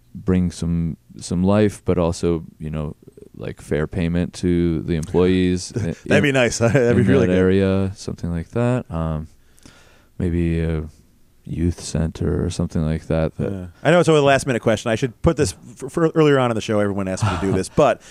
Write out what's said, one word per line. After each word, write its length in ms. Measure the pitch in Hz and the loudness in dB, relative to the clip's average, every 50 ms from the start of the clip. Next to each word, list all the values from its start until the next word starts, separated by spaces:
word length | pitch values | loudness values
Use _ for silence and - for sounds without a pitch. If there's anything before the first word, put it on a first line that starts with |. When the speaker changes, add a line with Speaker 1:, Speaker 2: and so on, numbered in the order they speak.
| _ _ - | _ _ -18
Speaker 1:
bring 360 | 90 - - 92 90 90 87 | -8 -2 0 2 2 2 0
some, 460 | - - - 82 85 85 85 82 71 - _ _ - - | -2 -4 -4 -2 -2 -2 -2 -2 -4 -8 _ _ -20 -16
some 260 | - - 90 87 92 | -10 -6 -2 0 2
life, 400 | 95 101 107 107 104 101 - - | 2 4 4 4 2 0 -2 -2
but 120 | - 92 85 | -2 0 2
also, 480 | 85 82 85 - - 85 85 80 87 95 - - | 2 0 0 -2 -2 -2 -2 -2 -4 -8 -16 -14
you 100 | 80 78 | -12 -8
know, 260 | 76 78 76 73 - _ _ - - - - - - | -8 -6 -6 -8 -10 _ _ -20 -20 -20 -20 -20 -18
like, 260 | - - - - - | -14 -12 -12 -12 -12
fair 260 | - - - 73 78 78 | -8 -4 -2 -2 -2 -2
payment 460 | - - 85 85 85 87 90 - - | -4 -4 -2 -2 0 -2 -2 -4 -6
to 460 | - - 90 87 87 85 87 82 76 53 | -4 -2 0 2 2 2 2 0 0 -2
the 120 | - 85 | -2 -4
employees 760 | 80 76 - - 85 90 92 92 92 92 90 90 90 - - - | -4 -4 -2 0 2 2 4 4 2 2 2 0 -2 -4 -6 -8
Speaker 2:
<laughs> 20 | |
Speaker 1:
i-, 40 | 113 | -6
Speaker 2:
That'd 320 | 101 85 82 - - - | -6 -6 -6 -8 -4 0
Speaker 1:
in, 100 | 123 147 147 | 2 2 2
Speaker 2:
be 80 | 143 | 2
nice. 260 | 135 135 123 113 - - | 2 2 2 2 0 0
<laughs> 20 | |
That'd 360 | 113 117 - 143 123 120 120 | 0 2 4 4 4 4 4
be 60 | 123 | 4
Speaker 1:
in 60 | 117 95 | 4 4
Speaker 2:
really 200 | - - 92 90 | 4 4 4 4
Speaker 1:
that 60 | 90 | 2
Speaker 2:
good. 40 | 92 | 4
Speaker 1:
area, 520 | 92 92 95 98 98 95 95 98 95 95 98 | 4 4 4 4 4 2 2 0 0 -2 -4
something 360 | - - - 87 - - 85 | -8 -10 -10 -10 -8 -6 -6
like 180 | 85 82 82 - | -6 -6 -8 -6
that. 400 | - 113 120 120 123 127 - - | -4 -2 -2 0 0 -2 -4 -4
Um, 360 | 80 82 82 80 80 76 80 78 - _ _ _ _ _ - - - - - _ _ _ _ _ _ - | -4 -4 -2 -2 -4 -4 -6 -10 -14 _ _ _ _ _ -20 -20 -20 -20 -20 _ _ _ _ _ _ -6
maybe 420 | - 90 82 85 85 82 82 82 | -4 -2 0 0 0 0 0 0
a 260 | 82 80 80 78 80 78 - _ _ _ _ _ _ _ _ _ - | 0 -2 -2 -4 -6 -8 -12 _ _ _ _ _ _ _ _ _ -14
youth 340 | - - - 85 87 85 - | -10 -6 -2 -2 -2 -2 -4
center 640 | - - - 80 82 80 - - - 82 82 80 82 | -6 -6 -4 -2 -2 -2 -4 -4 -4 -2 -2 -2 -2
or 40 | 85 | -2
something 340 | 90 - 87 85 - 87 80 | -2 -4 -4 -4 -2 -2 -2
like 220 | 78 80 80 - - | -2 -2 -4 -4 -4
that, 280 | 82 80 80 80 - - | -2 -2 -2 -2 -4 -4
that 140 | - - | -6 -6
Speaker 2:
Yeah. 160 | 101 95 90 90 - _ | -6 -8 -10 -14 -14 _
I 80 | - 139 | 0 2
know 80 | 165 180 | 2 4
it's 100 | 165 156 | 4 4
a 40 | 160 151 | 4 4
last 240 | 139 139 139 131 - | 4 4 4 2 2
minute 160 | 147 127 110 | 0 -4 -2
question. 300 | - 123 110 107 - 120 | 0 0 0 0 0 -2
I 40 | 110 | -2
should 240 | 110 - 127 - _ - | -2 -2 -4 -4 _ 0
put 120 | 170 165 - | 0 0 2
this 160 | 147 101 - - - 120 117 | 0 -2 -4 -8 -16 -20 -16
for, 140 | - - 135 | -14 -12 -8
for 180 | - 175 165 160 | -2 0 0 0
earlier 280 | - 165 156 147 143 135 | 2 4 4 4 4 4
on 140 | 127 120 | 2 2
in 40 | 117 | 0
the 60 | 107 | -2
show. 180 | - - 110 104 | -2 -2 0 0
Everyone 280 | 104 101 98 101 98 95 | 0 0 0 -2 -2 -2
asked 160 | 92 92 - | -2 -2 -2
me 60 | 101 | -2
to 100 | 90 85 | -2 -2
do 100 | 90 95 95 | -2 0 0
this, 160 | 127 123 - | 0 -2 -2
Speaker 1:
<laughs> 60 | - | 0
Speaker 2:
but 260 | - 151 127 104 - - - | 2 2 2 2 0 -4 -18